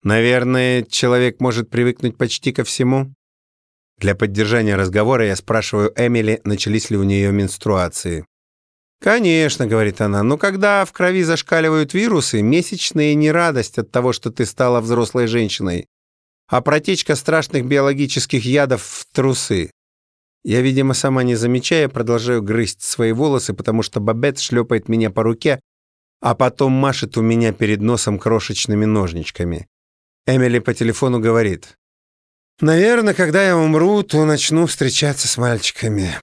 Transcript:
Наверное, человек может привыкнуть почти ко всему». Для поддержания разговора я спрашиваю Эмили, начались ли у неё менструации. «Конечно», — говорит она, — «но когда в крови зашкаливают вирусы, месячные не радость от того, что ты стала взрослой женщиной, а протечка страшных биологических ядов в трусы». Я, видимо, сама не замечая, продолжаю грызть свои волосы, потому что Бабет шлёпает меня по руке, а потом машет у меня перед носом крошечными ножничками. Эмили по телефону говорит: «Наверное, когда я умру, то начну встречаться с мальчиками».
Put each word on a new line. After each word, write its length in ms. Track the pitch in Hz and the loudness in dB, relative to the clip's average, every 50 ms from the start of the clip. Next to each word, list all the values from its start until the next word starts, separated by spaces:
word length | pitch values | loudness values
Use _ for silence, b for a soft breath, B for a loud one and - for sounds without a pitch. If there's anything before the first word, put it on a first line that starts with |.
| _ | _
Наверное, 800 | 101 104 113 117 120 123 127 120 123 127 127 127 127 127 123 110 | 0 2 2 4 4 2 2 2 0 0 0 2 2 0 0 -2
человек 560 | - - - - 123 123 123 123 123 117 _ | -4 -4 -2 0 2 2 2 2 0 0 _
может 280 | 123 127 113 117 113 - | -2 -2 0 -2 -4 -4
привыкнуть 480 | - 117 120 123 120 _ - 123 - | -2 0 0 0 0 _ -4 -6 -2
почти 360 | _ 131 117 - - - 135 | _ -4 -4 -4 -4 -4 -4
ко 100 | 131 - | -4 -2
всему». 500 | 117 - - - 131 123 131 135 135 135 135 _ _ _ _ _ _ _ _ _ _ _ _ _ _ _ _ _ | -4 -4 -2 -2 0 2 2 0 -2 -4 -10 _ _ _ _ _ _ _ _ _ _ _ _ _ _ _ _ _
Для 160 | - 98 98 | -2 -2 0
поддержания 640 | 95 - 104 98 104 110 104 117 120 110 107 101 | 0 -2 -2 0 0 0 2 2 0 2 2 2
разговора 500 | 95 98 92 90 104 107 117 131 123 113 | 0 0 0 0 0 2 2 2 2 2
я 80 | 104 95 | 0 0
спрашиваю 580 | 92 - - 110 110 104 - - 104 104 107 - | -4 -4 -2 -2 -2 -2 -2 -2 0 0 0 0
Эмили, 440 | - 120 120 120 117 110 107 107 107 _ | 0 0 0 2 0 2 0 -2 -2 _
начались 460 | 104 104 98 - 107 104 110 - - | -4 -4 -2 -2 -2 -2 -2 -2 -2
ли 60 | 110 | -2
у 60 | 101 | 0
неё 300 | 98 98 98 98 98 101 | 0 2 2 2 2 2
менструации. 920 | 98 101 98 92 - - - 107 101 95 90 85 - - - 92 85 80 76 _ _ _ _ _ _ _ _ _ _ _ _ _ _ _ | 2 0 0 -2 -4 -4 -2 0 0 0 0 -2 -4 -6 -8 -6 -8 -8 -10 _ _ _ _ _ _ _ _ _ _ _ _ _ _ _
«Конечно», — 640 | - 190 214 240 226 180 165 160 160 147 - - 139 | 0 0 2 2 2 2 2 2 0 0 -2 -2 -2
говорит 360 | 110 110 110 110 104 101 - | 0 0 2 0 0 0 -2
она, — 200 | 110 104 101 101 | -2 0 0 0
«но 140 | 101 120 143 | 0 0 0
когда 480 | 147 - 202 190 190 196 208 202 202 190 | 0 0 -2 -2 0 0 2 2 2 0
в 80 | - | -2
крови 300 | _ - 180 180 185 190 | _ -2 -2 0 0 0
зашкаливают 720 | 175 160 165 151 - - - 165 160 160 156 156 151 143 - | 0 0 -2 -4 -2 -2 0 2 2 2 2 0 0 0 -2
вирусы, 480 | 180 214 240 214 160 123 - - 110 | -2 0 2 0 0 0 0 0 0
месячные 720 | 104 110 139 170 170 - - 175 - - - 156 151 151 147 | 2 2 2 2 0 -2 -6 -6 -6 -4 -2 0 2 2 2
не 180 | 147 151 151 | 2 2 2
радость 460 | 151 170 170 170 147 127 107 - - - | 2 2 0 0 0 -2 -4 -4 -4 -6
от 120 | 110 - | -6 -2
того, 220 | - 127 123 127 | -2 -2 0 0
что 180 | 117 - - 120 | -2 -2 -6 -10
ты 140 | 117 - 120 | -4 -4 -4
стала 380 | 101 - - 131 123 123 120 | -4 0 0 0 2 2 0
взрослой 440 | 113 113 120 120 117 104 - 127 120 | 0 0 0 0 0 0 0 -2 0
женщиной, 600 | 113 113 120 113 101 - - 98 92 87 87 - _ _ _ _ _ _ _ _ _ _ _ _ _ | 0 0 0 -2 -2 -4 -4 -4 -4 -4 -4 -6 _ _ _ _ _ _ _ _ _ _ _ _ _
а 120 | - 123 | -2 0
протечка 560 | 123 147 147 151 156 - 190 - - - 151 | 0 2 0 0 0 -2 -4 -2 -2 -2 -2
страшных 480 | 135 - - 156 160 147 - - 139 123 | -2 0 0 0 0 0 0 -4 -4 -2
биологических 800 | 127 143 139 139 139 139 135 143 135 - 139 - - - 131 107 | 2 2 2 2 2 0 0 -2 -2 -2 -4 -4 -2 -2 -2 0
ядов 380 | 123 131 147 143 131 131 110 | 0 2 2 2 2 0 -4
в 240 | - - - - - _ | -4 -10 -14 -14 -16 _
трусы». 600 | _ - 127 135 127 - - - - 92 82 - _ _ _ _ _ _ _ _ _ _ _ _ _ _ _ | _ 0 0 0 0 0 -2 -2 -2 -2 -2 -4 _ _ _ _ _ _ _ _ _ _ _ _ _ _ _
Я, 160 | - 104 123 | -2 0 2
видимо, 320 | 127 135 131 135 135 135 | 2 2 2 2 2 2
сама 300 | 127 - - 139 131 131 | 0 0 0 0 0 2
не 120 | 127 123 120 | 0 0 0
замечая, 540 | 110 113 120 123 127 123 - 170 160 147 131 | 0 0 0 0 0 0 0 0 0 0 0
продолжаю 540 | 135 127 113 110 117 117 110 123 123 117 | -2 -4 -2 0 0 -2 0 0 -2 -2
грызть 400 | 104 101 107 117 117 95 - _ | -2 -2 -2 -2 -2 -2 -6 _
свои 300 | - - - - 120 113 | -8 -8 -4 -2 0 0
волосы, 420 | 113 117 147 156 139 127 - - 104 | 0 0 0 0 0 0 -2 -4 -8
потому 280 | - - - 110 113 | -6 -4 -2 0 0
что 180 | 107 - - 117 | -2 -2 -4 -4
Бабет 380 | 101 104 110 113 127 143 135 - | -2 -2 -2 0 0 -2 -2 -4
шлёпает 520 | - - 123 120 117 - 120 110 - - | -6 -2 0 0 0 0 -2 -2 0 0
меня 180 | 113 113 113 107 | 0 0 0 0
по 140 | 92 - | 0 0
руке, 380 | 110 110 117 - - 156 139 127 _ _ _ _ _ _ _ _ _ _ _ _ | 0 0 0 0 0 0 0 0 _ _ _ _ _ _ _ _ _ _ _ _
а 140 | - 120 120 | -2 -2 0
потом 380 | - 131 127 - - 139 135 | 2 2 0 2 2 0 2
машет 440 | 131 131 135 139 131 - - 101 - | 2 2 2 0 0 -2 -6 -6 -2
у 60 | 117 | 0
меня 320 | 110 113 117 117 117 113 101 | 2 2 2 2 2 0 0
перед 260 | - 113 104 107 101 | 0 0 0 0 0
носом 380 | 104 113 123 113 - - 104 98 | 0 0 0 0 0 -2 -4 -2
крошечными 680 | - 113 113 110 - - 107 - - - 107 104 107 | 0 0 0 0 0 -4 -6 -6 -2 -2 0 0 2
ножничками. 840 | 110 107 107 98 90 82 85 78 - - - 90 87 85 80 - _ _ _ _ _ _ _ _ _ _ _ _ | 2 2 0 0 -2 -4 -6 -10 -10 -6 -6 -4 -4 -4 -8 -10 _ _ _ _ _ _ _ _ _ _ _ _
Эмили 320 | - 127 131 127 123 120 120 | 0 2 2 2 2 2 0
по 160 | 113 - 113 | 0 -2 -4
телефону 460 | - 120 113 107 - - 131 123 120 | 0 -2 -2 0 0 0 0 0 0
говорит: 540 | 110 113 113 117 113 104 92 - - - _ _ _ _ _ _ _ _ _ _ _ _ _ _ _ _ _ _ | 2 2 2 2 2 0 -2 -6 -10 -20 _ _ _ _ _ _ _ _ _ _ _ _ _ _ _ _ _ _
«Наверное, 540 | - 151 160 165 190 220 240 233 226 208 185 | 2 4 4 4 4 4 4 2 2 0 2
когда 320 | - 185 156 151 196 196 | 2 0 2 2 2 2
я 100 | 190 180 | 4 2
умру, 460 | 170 160 156 156 156 165 190 208 208 | 2 2 2 2 2 2 2 2 0
то 240 | 196 202 - 151 156 | 0 0 0 2 2
начну 400 | 156 151 127 - - 147 160 170 | 2 2 0 0 0 2 2 0
встречаться 600 | 156 - - 143 131 - - - 147 139 - - | 0 0 -2 -2 -2 0 0 0 -2 -2 -2 -4
с 120 | - - - | -4 -2 -2
мальчиками». 840 | 120 123 120 107 - - - - - 113 107 101 95 87 78 76 | 0 0 0 -2 -4 -6 -6 -4 -4 -2 -2 -2 -2 -4 -6 -8